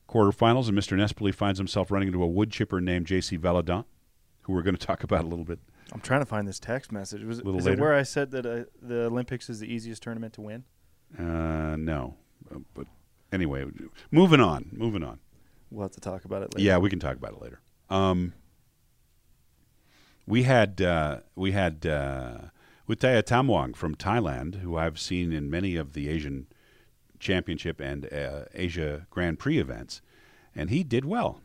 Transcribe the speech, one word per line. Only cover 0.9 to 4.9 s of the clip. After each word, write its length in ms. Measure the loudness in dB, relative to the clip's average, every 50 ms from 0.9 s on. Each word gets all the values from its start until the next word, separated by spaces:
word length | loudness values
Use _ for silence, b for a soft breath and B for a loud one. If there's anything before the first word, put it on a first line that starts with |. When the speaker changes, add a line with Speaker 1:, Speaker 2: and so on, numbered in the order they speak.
| 2
Speaker 1:
Nespoli 380 | 2 2 2 0 0 0 0 0
finds 240 | 2 0 0 0 0
himself 320 | -2 -2 0 0 0 2
running 180 | 2 0 2 2
into 140 | 2 2
a 40 | 2
wood 240 | 2 2 2 2 2
chipper 280 | 0 -2 -2 0 0 0
named 260 | 2 2 2 0 0
J 140 | 0 0 0
C 160 | 0 -2 -2 0
Valadon, 460 | 2 2 2 2 2 2 0 -2 -4 -6 -14 _ _ _ _ _ _ _ _ _
who 100 | -6 -2
we're 80 | -2 0
gonna 140 | 2 2 0
talk 260 | 0 0 -4